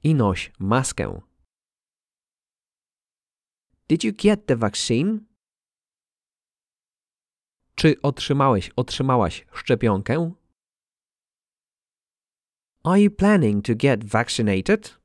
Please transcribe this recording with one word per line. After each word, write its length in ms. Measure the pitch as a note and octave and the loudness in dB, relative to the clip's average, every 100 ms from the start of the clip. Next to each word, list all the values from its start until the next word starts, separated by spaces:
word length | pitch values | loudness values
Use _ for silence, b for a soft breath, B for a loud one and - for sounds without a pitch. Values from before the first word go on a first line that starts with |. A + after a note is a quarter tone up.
I 120 | D3+ | 2
noś 360 | D3+ G#2 F#2 - _ | 2 2 -2 -8 _
maskę. 600 | F#2+ B2 C3 - G#1+ G1+ _ _ _ _ _ _ _ _ _ _ _ _ _ _ _ _ _ _ _ _ _ _ _ _ _ _ - | -2 0 -2 -6 -6 -8 _ _ _ _ _ _ _ _ _ _ _ _ _ _ _ _ _ _ _ _ _ _ _ _ _ _ -2
Did 140 | D#3+ | 0
you 80 | A3 | 0
get 320 | G3+ G3+ G3+ | 0 0 0
the 100 | - | -2
vaccine? 640 | A#2+ G#2+ - - A#2 F#3 G#3+ - _ _ _ _ _ _ _ _ _ _ _ _ _ _ _ _ _ _ _ _ _ _ _ _ | -2 -2 -4 -2 -2 -2 -6 -10 _ _ _ _ _ _ _ _ _ _ _ _ _ _ _ _ _ _ _ _ _ _ _ _
Czy 260 | - D#3+ - | 0 2 2
otrzymałeś, 680 | D3 C3 - C#3+ C#3 G#2 - | -2 -4 -4 0 2 2 -2
otrzymałaś 680 | - A#2+ - C3+ B2 F2+ - _ | -6 -6 -4 0 2 0 -4 _
szczepionkę? 800 | - - A#2+ A#2 G2 G2+ D3 E3 - _ _ _ _ _ _ _ _ _ _ _ _ _ _ _ _ _ _ _ _ _ _ _ _ | -14 -2 0 2 0 -2 -4 -4 -8 _ _ _ _ _ _ _ _ _ _ _ _ _ _ _ _ _ _ _ _ _ _ _ _
Are 180 | D#3+ G3 | 2 4
you 100 | G#3 | 4
planning 540 | G3+ G3+ G#3 A#2 G#2 | 4 4 4 4 0
to 80 | G2+ | -2
get 300 | A2+ C#3 A2+ | 0 2 0
vaccinated? 920 | G#2+ A2+ A#2 - G#2+ F#2+ F#2 G#3+ - _ | 0 -2 -2 -2 0 0 0 -2 -2 _